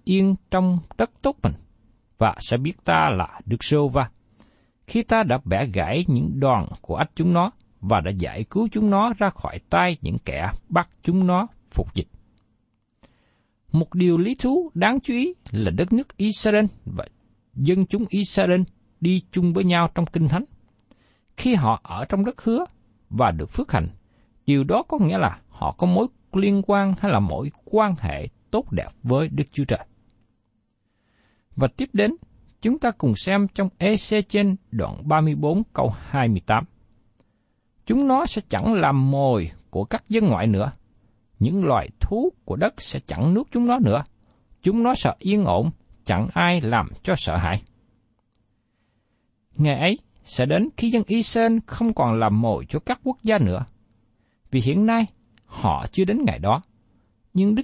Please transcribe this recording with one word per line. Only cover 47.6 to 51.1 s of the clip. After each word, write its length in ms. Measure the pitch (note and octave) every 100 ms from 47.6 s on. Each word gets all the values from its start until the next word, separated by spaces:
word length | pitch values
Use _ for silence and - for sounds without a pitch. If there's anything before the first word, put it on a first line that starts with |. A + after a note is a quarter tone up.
| - _ _ _ _ _ _ _ _ _ _ _ _ _ _ _ _ _ _ -
Ngày 240 | D3+ C3
ấy 200 | D#3+ G#3+ _ _
sẽ 220 | - - B2+
đến 240 | E3 C4 -
khi 120 | A#3
dân 140 | A#3
Israel 500 | G#3